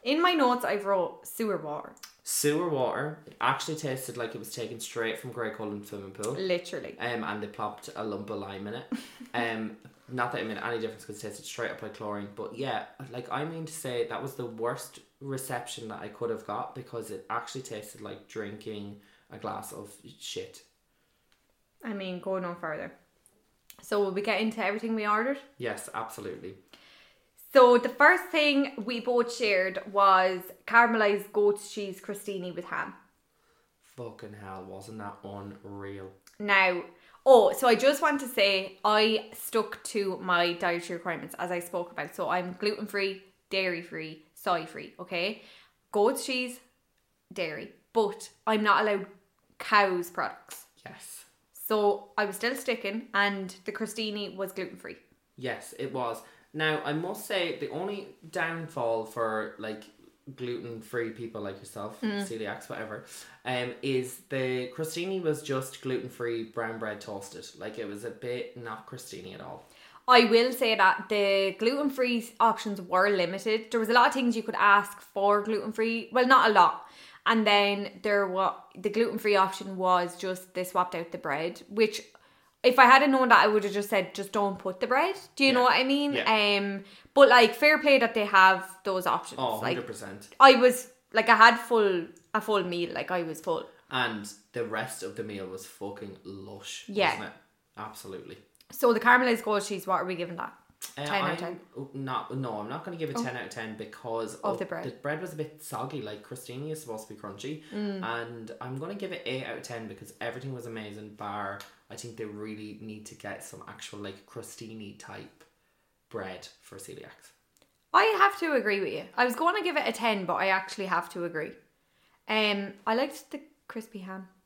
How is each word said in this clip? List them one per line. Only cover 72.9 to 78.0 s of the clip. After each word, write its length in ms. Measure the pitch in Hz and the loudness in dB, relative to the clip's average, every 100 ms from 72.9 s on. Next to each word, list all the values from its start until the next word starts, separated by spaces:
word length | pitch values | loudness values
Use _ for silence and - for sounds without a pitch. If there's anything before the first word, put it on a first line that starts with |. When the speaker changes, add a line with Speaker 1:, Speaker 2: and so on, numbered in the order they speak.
| 185 196 | 4 4
Speaker 1:
limited. 600 | 196 170 190 220 220 226 | 4 0 -2 -2 -2 0
There 100 | 233 | -2
was 80 | 214 | 4
a 40 | |
lot 160 | 240 240 | 6 6
of 60 | |
things 220 | 247 240 226 | 4 0 0
you 60 | |
could 140 | 220 220 | -4 2
ask 440 | 202 202 202 - | 6 6 4 -10
for 420 | - - 202 202 | -10 0 4 4
gluten-free. 680 | 208 214 214 214 226 226 - | 2 -2 -4 -2 -2 -2 -2
Well, 140 | 240 254 | 2 6
not 240 | 262 - | 8 8
a 20 | |
lot. 340 | 202 170 - - - - - - | 8 6 4 -12 -20 -20 -6 0
And 200 | 226 214 | 2 6
then 540 | 202 202 202 202 - | 6 4 0 -4 -4